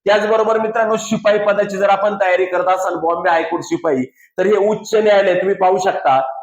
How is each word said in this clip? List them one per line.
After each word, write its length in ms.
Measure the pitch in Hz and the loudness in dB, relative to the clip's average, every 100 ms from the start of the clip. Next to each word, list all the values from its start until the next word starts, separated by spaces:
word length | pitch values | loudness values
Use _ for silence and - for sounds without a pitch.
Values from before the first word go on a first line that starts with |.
| 190 | 0
त्याचबरोबर 520 | 208 208 220 220 220 | 0 2 0 2 0
मित्रांनो, 360 | 220 226 220 214 | -2 -2 -2 -2
शिपाई 380 | - 220 214 208 | -2 -2 0 2
पदाची 400 | 208 202 202 190 | 2 0 -2 0
जर 120 | 202 | 0
आपण 260 | 196 208 202 | 2 0 -2
तयारी 300 | 190 180 185 | 0 0 0
करत 220 | 180 180 | 0 0
असाल, 280 | 185 185 175 | 0 -2 -4
बॉम्बे 340 | 165 170 180 | -2 -2 0
हायकोर्ट 340 | 165 160 165 | 0 -2 -6
शिपाई, 380 | 143 165 165 135 127 _ _ - | -4 -4 -2 -2 -4 _ _ -4
तर 80 | 190 | 0
हे 100 | 208 | 2
उच्च 380 | 202 214 208 220 | 2 -2 -2 0
न्यायालय 380 | 208 202 190 | 4 4 2
तुम्ही 220 | 180 190 196 | 0 0 0
पाहू 220 | 185 196 | 2 2
शकता. 400 | 196 185 - 135 135 - | 0 -2 2 2 0 -6